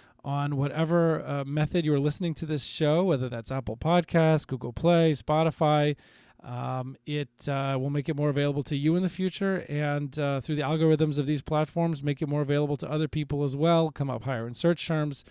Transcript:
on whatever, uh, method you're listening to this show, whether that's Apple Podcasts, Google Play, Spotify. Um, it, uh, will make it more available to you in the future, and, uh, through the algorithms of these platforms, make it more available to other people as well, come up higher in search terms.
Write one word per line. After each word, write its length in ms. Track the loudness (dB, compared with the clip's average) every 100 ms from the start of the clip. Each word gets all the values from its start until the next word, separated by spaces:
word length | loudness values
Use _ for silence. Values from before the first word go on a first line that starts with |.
| _ _
on 340 | -6 -2 -2 0
whatever, 680 | -2 0 2 4 4 2 -2
uh, 180 | -6 -2
method 400 | 0 0 2 2
you're 120 | 2
listening 360 | 2 0 -4
to 120 | -4 -4
this 180 | -4
show, 380 | -4 0 2 4
whether 260 | 2 2 0
that's 200 | -6 -6
Apple 280 | -6 -6 -4
Podcasts, 680 | 2 2 4 4 4 4 0
Google 280 | -6 -6
Play, 380 | 0 2 4 4
Spotify. 840 | 0 0 2 2 2 2 4 2 -2 -12 -20 _ _
Um, 500 | -12 -8 -6 -6 -8 -12 -8
it, 420 | -6 -8 _ -6
uh, 300 | -4 -2 -2
will 100 | -2
make 200 | -2 -2
it 60 | 0
more 120 | 0
available 340 | 2 0 0
to 120 | -2 0
you 200 | 2 2
in 60 |
the 60 | 0
future, 560 | 0 -4 0 -2 -2 -4
and, 480 | -4 -2 -2 -4 -2
uh, 220 | -2 -2
through 160 | -2 -2
the 60 |
algorithms 560 | 0 2 4 4 2 0
of 60 |
these 160 | 0 -2
platforms, 600 | 0 -2 0 0 -2 0
make 180 | -4 -2
it 80 | -2
more 140 | -2
available 340 | 0 0 0 -2
to 140 | -4
other 180 | -2 -2
people 340 | -2 -2 -2
as 120 | -2 2
well, 340 | 4 4 2
come 200 | -2 -4
up 140 | -4
higher 220 | -4 -4 -6
in 60 |
search 340 | 0 0 0 0
terms. 380 | -2 -2 -4 -12